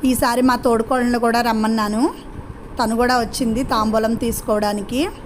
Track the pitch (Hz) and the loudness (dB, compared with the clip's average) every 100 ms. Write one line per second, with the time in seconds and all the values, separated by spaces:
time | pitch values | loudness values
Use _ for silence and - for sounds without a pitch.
0 | 262 247 269 240 254 240 254 226 226 262 | 2 2 2 2 2 4 2 2 2 0
1 | 247 240 233 233 240 220 220 226 208 214 | 2 2 2 2 2 0 2 0 0 0
2 | 294 - - - - - - - 226 233 | 0 -2 -14 -14 -14 -14 -14 -4 -2 2
3 | 240 254 226 - 240 220 262 233 214 220 | 2 2 0 -2 -2 -2 0 0 2 2
4 | 220 233 233 208 - 214 208 208 196 247 | 0 0 -2 -4 0 0 0 -2 -4 -2
5 | 359 - | -2 -4